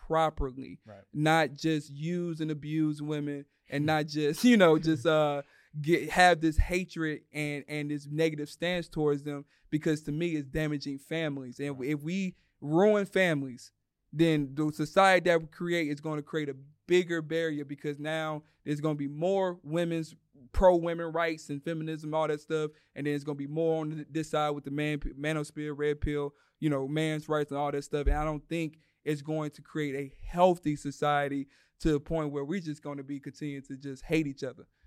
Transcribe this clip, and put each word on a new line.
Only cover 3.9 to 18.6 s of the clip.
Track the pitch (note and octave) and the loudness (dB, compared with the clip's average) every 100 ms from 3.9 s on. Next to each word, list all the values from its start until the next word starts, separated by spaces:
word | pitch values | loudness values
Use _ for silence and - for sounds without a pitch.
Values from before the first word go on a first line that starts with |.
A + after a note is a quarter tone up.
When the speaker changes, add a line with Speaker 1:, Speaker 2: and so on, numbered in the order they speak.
| D#3 D3+ | 0 0
Speaker 1:
just, | D3+ D3 D#3+ | 0 0 4
<laughs> | |
you | B3 A#3 | 6 8
know, | F3 D#3+ | 8 8
just, | D#3+ D3+ E3 | 4 0 2
uh, | D#3 D3+ C#3+ - _ _ D3+ | 4 2 0 -8 _ _ -6
get, | C#3+ E3 D3+ | 0 0 2
have | F3+ F3+ E3 | 6 6 6
this | D#3+ D3+ | 4 2
hatred | - F#3 F3+ E3 D#3+ D3 _ | 2 0 -4 -6 -4 -6 _
and, | D3 D3 C#3+ - | -8 -6 -6 -8
and | D3+ D3 | -6 -4
this | D3 C#3+ | -6 -4
negative | D3+ E3 D3+ D3 | 0 0 0 -8
stance | - E3+ F3+ E3 | -6 -4 -4 -4
towards | D#3+ D3+ C#3+ | -2 0 0
them, | D3 C#3+ D3 _ _ | -2 -10 -12 _ _
because | D3+ E3 D3+ | -2 0 -2
to | D#3 | -2
me | D3 E3+ D#3 | -4 -2 -4
it's | C3 | -4
damaging | D#3 D3+ D3 C#3+ C#3 | -4 -2 -4 -6 -10
families. | - D#3+ D#3+ C#3 B2+ B2 | -8 -4 -4 -6 -8 -8
And | C#3+ C3+ | -8 -6
Speaker 2:
Right. | C3 | -4
Speaker 1:
if | D3+ | -4
we | D3+ F#3+ F#3 - _ _ | -2 -2 -4 -6 _ _
ruin | C#3+ E3 G#3 G#3 G3 | 0 4 6 6 2
families, | F#3+ F#3 D3 C3+ B2 - _ _ _ _ | 2 2 2 -2 -10 -18 _ _ _ _
then | D3 E3 D3+ C#3 | 2 4 4 0
the | C#3 D3+ | -2 -2
society | D3+ D3+ G3 G3 F#3 F3 | -2 0 4 6 6 4
that | E3+ | 2
we | D#3+ | 0
create | - F3 E3+ D3+ | -8 -2 0 -2
is | D3 | -4
gonna | D#3 D3+ | -6 -6
create | D3 D#3+ D3 | -4 -6 -4
a | C3+ C#3+ _ - | -8 -14 _ 2
bigger | F3+ E3+ E3+ | 2 4 -2
barrier, | D3+ E3 E3 D3 C3 | -2 -2 -2 -4 -6
because | C#3 D3+ C#3+ | -8 -8 -6
now | D3+ D#3+ D#3 D3+ D#3 _ | -4 -4 -4 -6 -10 _